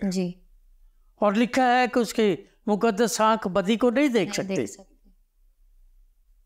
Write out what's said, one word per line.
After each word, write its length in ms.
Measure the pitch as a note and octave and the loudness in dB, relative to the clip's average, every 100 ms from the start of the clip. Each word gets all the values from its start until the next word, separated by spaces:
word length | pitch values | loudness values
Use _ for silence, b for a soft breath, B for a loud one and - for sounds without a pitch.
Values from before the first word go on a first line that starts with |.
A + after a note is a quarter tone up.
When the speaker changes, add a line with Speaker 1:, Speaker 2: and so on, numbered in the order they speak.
Speaker 1:
जी। 380 | G3+ F#3 F3+ F3+ _ _ _ _ - _ _ _ | -4 -4 -6 -8 _ _ _ _ -20 _ _ _
Speaker 2:
और 140 | G#3 | 0
लिखा 300 | G3+ B3 B3+ | 2 0 2
है 240 | B3+ B3 B3+ | 2 2 2
कि 120 | B3 | 0
उसकी 500 | A3+ - G#3+ E3+ - _ - | -2 0 0 0 -6 _ -4
मुकद्दस 520 | G3+ A#3 G3+ A#3 - | 0 0 0 0 0
आंख 260 | A3 A3 G3+ | 0 0 -2
बदी 300 | F3+ F#3 A3 | -2 0 2
को 140 | B3 | 2
नहीं 180 | A#3 D4 | 2 2
देख 200 | A#3 F#3 | 2 0
Speaker 1:
नहीं 80 | G#3 | -4
Speaker 2:
सकती। 200 | F#3+ F#3+ | -4 -4
Speaker 1:
देख 120 | A2 | -4
सकती। 480 | - - _ _ _ _ _ _ _ _ _ - _ _ _ _ _ | -8 -20 _ _ _ _ _ _ _ _ _ -20 _ _ _ _ _